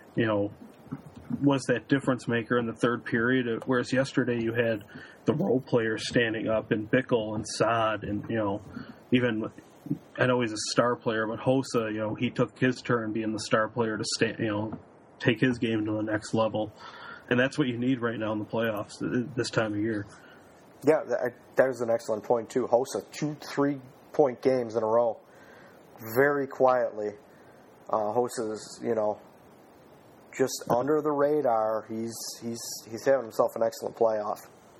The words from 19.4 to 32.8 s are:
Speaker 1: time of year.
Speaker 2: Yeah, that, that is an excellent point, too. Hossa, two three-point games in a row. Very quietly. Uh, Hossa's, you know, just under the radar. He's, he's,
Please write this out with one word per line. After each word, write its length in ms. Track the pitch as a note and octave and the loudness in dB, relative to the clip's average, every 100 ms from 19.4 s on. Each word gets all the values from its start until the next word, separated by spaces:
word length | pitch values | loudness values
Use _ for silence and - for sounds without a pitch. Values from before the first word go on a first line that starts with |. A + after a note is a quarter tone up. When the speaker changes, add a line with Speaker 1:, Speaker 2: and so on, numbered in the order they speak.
| A#2 | -2
Speaker 1:
time 260 | - A2 | -2 -2
of 40 | G#2 | -2
year. 280 | A2 G#2+ G2+ - - - - - - - C3+ | -2 -4 -6 -16 -20 -20 -20 -20 -20 -2 2
Speaker 2:
Yeah, 160 | D3+ - | 2 0
that, 240 | A#2+ B2 - - - | -2 -2 -6 0 2
that 120 | C3 | 2
is 100 | A#2+ | 2
an 80 | A#2 | 0
excellent 360 | A2+ - G#2+ | 0 0 -4
point, 260 | - A#2+ G#2+ | 0 0 2
too. 160 | C3 G#2+ | -2 2
Hossa, 440 | A#2 C3 G#2 - | 2 2 -6 -8
two 240 | - D3+ D3 | -6 -6 -6
three-point 1040 | - - C#3 C#3 B2+ - - - C#3+ A#2+ | -6 0 0 0 -10 -20 -4 2 2 2
games 320 | C3 C3 A2+ | 2 2 0
in 80 | A2+ | -2
a 40 | A2 | 2
row. 300 | A#2 A#2+ - - - - - - - - - A2 A#2 | 4 4 -2 -14 -20 -20 -20 -20 -20 -20 -14 -2 4
Very 300 | C#3+ C#3+ C3+ | 4 4 -2
quietly. 640 | - B2+ B2+ A#2 G#2+ G#2 - - - - - - - - | 4 4 6 2 -2 -6 -6 -18 -20 -20 -20 -20 -20 -2
Uh, 240 | A2 G#2 | 0 2
Hossa's, 680 | A#2 B2 - A2 G#2+ - - | 0 0 -2 -4 -6 -10 -8
you 120 | A#2+ | -2
know, 240 | A2 G#2+ G2+ - - - - - - - - - - - - | 0 0 -2 -12 -20 -20 -20 -20 -20 -20 -20 -20 -20 -14 -2
just 280 | C3 - - | -2 0 0
under 320 | A#2+ C3+ D#3 | 0 2 2
the 120 | D3+ | 2
radar. 760 | C#3+ C#3+ D3+ C3 A2+ A2 A2 - | 2 2 2 2 2 2 -2 -4
He's, 240 | A2+ A2+ A2 - - | -6 -6 -8 -12 -10
he's, 180 | A#2 A#2 - - | -8 -8 -10 -12